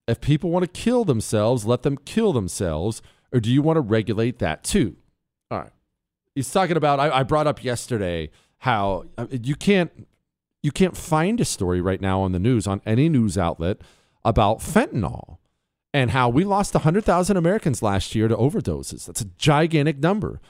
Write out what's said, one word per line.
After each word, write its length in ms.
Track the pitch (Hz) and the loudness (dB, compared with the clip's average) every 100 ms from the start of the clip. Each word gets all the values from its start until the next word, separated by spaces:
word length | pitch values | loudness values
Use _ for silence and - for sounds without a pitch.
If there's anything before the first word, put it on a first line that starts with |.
| - | -4
If 140 | 117 | -2
people 280 | - 151 180 | 0 0 0
wanna 180 | 180 180 | 0 -2
kill 360 | - 226 247 | -2 0 2
themselves, 600 | 202 117 - 107 107 127 104 | 2 0 -2 0 0 0 0
let 180 | 123 | 0
them 140 | 147 139 | -2 -4
kill 340 | - 220 220 | -4 0 0
themselves. 680 | 127 90 - 90 78 101 113 - _ _ | 0 -4 -4 -4 -2 -4 -6 -14 _ _
Or 100 | 127 | -2
do 100 | 110 | 2
you 100 | 135 | 2
wanna 200 | 147 165 | 2 0
regulate 580 | 110 110 104 104 120 - | 2 0 0 -2 -2 -2
that 240 | 92 76 | -4 -4
too?" 320 | - 208 110 - _ _ _ _ _ | -2 0 0 -4 _ _ _ _ _
All 80 | 101 | -10
right. 140 | 55 _ _ _ _ _ _ | -10 _ _ _ _ _ _
He's 160 | 139 131 | -8 -2
talking 260 | 196 180 165 | 0 2 2
about, 220 | 147 143 | 2 2
I, 200 | 147 131 | 2 2
I 40 | |
brought 220 | 135 151 151 | 2 2 2
up 160 | 135 | 0
yesterday 720 | 123 117 - 113 92 85 76 - _ _ | -4 -6 -4 -4 -2 -4 -6 -12 _ _
how, 440 | 131 110 98 92 - - | 0 2 0 -2 -6 -12
uh, 100 | 117 | -8
you 260 | 131 117 147 | -6 -6 -2
can't, 520 | - 196 165 - - _ _ _ _ _ | 2 2 2 -6 -20 _ _ _ _ _
you 80 | 143 | -4
can't 240 | - 185 - | 2 0 0
find 460 | - 156 175 233 | -2 0 2 0
a 40 | 156 | -2
story 360 | - 90 90 | -2 -2 0
right 180 | 90 95 | 0 -2
now 220 | 98 95 | 0 0
on 120 | 95 | 0
the 60 | 92 | 0
news, 280 | 104 123 101 | 2 2 0
on 140 | 98 104 | -4 0
any 240 | 113 160 | 2 4
news 260 | 143 110 92 | 2 2 0
outlet, 440 | 85 78 82 107 - _ _ _ | -2 -2 -4 -4 -10 _ _ _
about 360 | 113 113 104 113 | 0 2 2 0
fentanyl 800 | - 208 285 131 78 62 - - _ _ _ _ _ | 0 2 2 -2 -4 -6 -16 -20 _ _ _ _ _
and 200 | 143 123 | 0 2
how 180 | 135 123 | 2 2
we 140 | 120 | 2
lost 320 | 202 196 196 151 | 0 0 0 0
a 40 | |
hundred 240 | 156 190 | 2 2
thousand 320 | 220 180 180 196 | 2 2 2 2
Americans 460 | 165 214 160 120 | 2 0 -2 -2
last 320 | 110 98 - | 0 -2 -2
year 140 | 110 110 | 0 0
to 100 | 110 | 2
overdoses. 720 | 127 202 - 73 69 62 - | 0 0 -4 -6 -8 -14 -12
That's 140 | - | -10
a 40 | 101 - | -10 -2
gigantic 580 | - 147 165 160 143 143 | 2 4 2 2 0 0
number. 420 | 160 208 - - | 0 0 -4 -8